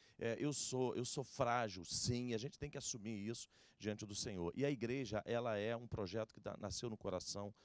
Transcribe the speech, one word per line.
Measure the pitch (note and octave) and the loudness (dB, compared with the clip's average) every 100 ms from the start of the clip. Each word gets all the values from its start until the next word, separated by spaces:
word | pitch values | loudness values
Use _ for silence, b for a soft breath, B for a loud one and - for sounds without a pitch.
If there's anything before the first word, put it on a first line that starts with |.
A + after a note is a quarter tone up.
| B B | B B
É, | A#2 A2+ | 0 2
eu | D3 | 2
sou, | C#3 - B2+ B2+ - | 2 0 2 4 2
eu | |
sou | B2 - | 0 -2
frágil, | B2+ - A#2+ A#2+ A2+ F#2 | -2 2 4 4 2 -2
sim. | E2 - - B2 B2 | -4 0 2 2 2
A | A2+ | 0
gente | C#3 - | -2 -6
tem | D3 | -8
que | C#3 | -4
assumir | - B2 G#2 G#2+ G#2 | -4 -2 -2 -2 -2
isso | A#2 - B B B | -4 -6 B B B
diante | G#2 G#2 G#2 | -2 -2 -2
do | |
Senhor. | G2+ A#2+ F#2+ F2 - | -4 -2 0 0 2
E | |
a | C#3 | 2
igreja, | C3+ A2+ C3+ A2+ G#2 - | 2 2 0 0 -2 2
ela | A#2 A#2+ G#2 | 2 2 2
é | G#2+ A#2 | 2 0
um | A#2+ | -2
projeto | - F#2+ G#2+ A2 | -2 0 0 -2
que | - | -6
da-, | G2+ - | -8 -4
nasceu | G2+ - A#2+ | -4 -2 -4
no | G#2+ | -2
coração | G2+ F2+ - G2+ G2+ - | 0 0 -2 -4 -6 -8